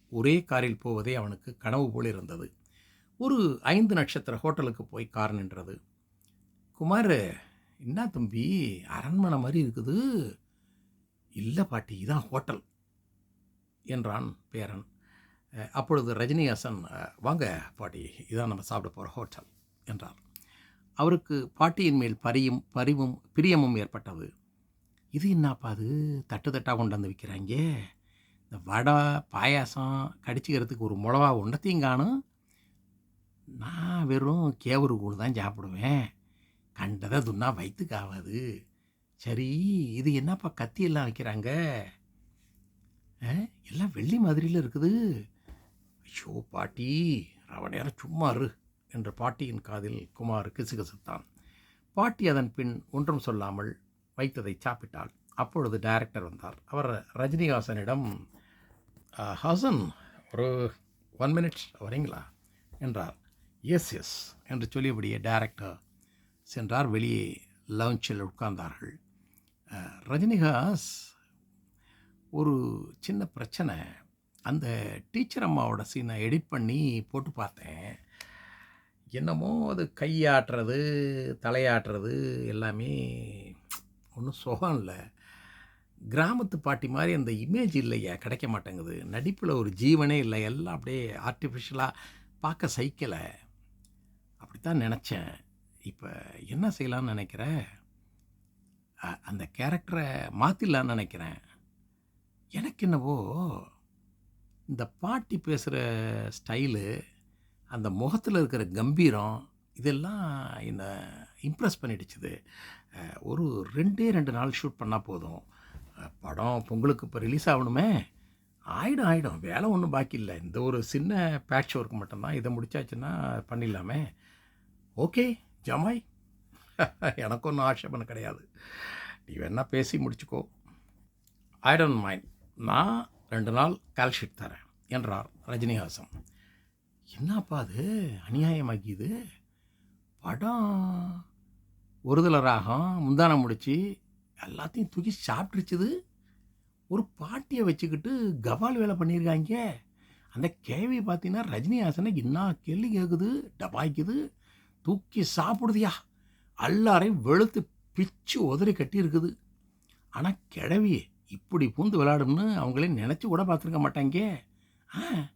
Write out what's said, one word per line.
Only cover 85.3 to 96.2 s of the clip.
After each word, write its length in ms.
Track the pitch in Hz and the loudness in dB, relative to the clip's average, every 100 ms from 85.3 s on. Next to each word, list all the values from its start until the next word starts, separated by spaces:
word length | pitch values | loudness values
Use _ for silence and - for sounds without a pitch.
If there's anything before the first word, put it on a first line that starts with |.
| - - - - _ _ _ 110 | -20 -20 -20 -20 _ _ _ -2
கிராமத்து 460 | 135 170 240 196 156 | 2 4 2 0 -2
பாட்டி 260 | 139 127 131 | -2 -2 -2
மாதிரி 260 | 135 170 | 0 2
அந்த 180 | 160 120 | 2 0
இமேஜ் 440 | 107 127 233 220 151 | -2 0 2 2 2
இல்லையா, 400 | 117 113 95 87 | 0 -2 -4 -6
கிடைக்க 320 | 117 127 123 | -6 -6 -4
மாட்டேங்குது. 580 | 104 95 92 85 85 87 | -4 -6 -12 -10 -10 -8
நடிப்புல 400 | 110 156 196 170 | -4 -4 -2 0
ஒரு 180 | 131 101 | 0 0
ஜீவனே 420 | 92 131 156 143 | 2 6 6 6
இல்லை, 300 | 147 113 110 | 4 2 -2
எல்லாம் 320 | 107 139 180 | -2 -4 -6
அப்படியே 380 | 156 123 131 117 | -6 -6 -6 -6
ஆர்டிஃபிஷியலா 800 | 104 110 - 143 123 - 135 131 - - - - - | -6 -8 -4 -6 -6 -8 -4 -4 -4 -20 -20 -20 -6
பார்க்க 300 | 156 165 123 - | -6 -2 -4 -2
சகிக்கல. 540 | 139 - 127 80 - - - _ _ _ _ _ _ _ _ _ | -4 -4 -6 -6 -10 -14 -20 _ _ _ _ _ _ _ _ _
அப்படித்தான் 440 | 104 110 165 160 | -20 -10 -2 0
நினைச்சேன். 520 | 113 113 - 98 80 - _ _ _ _ | 0 -2 -6 -8 -8 -14 _ _ _ _
இப்ப 440 | - - 92 - | -16 -14 -14 -14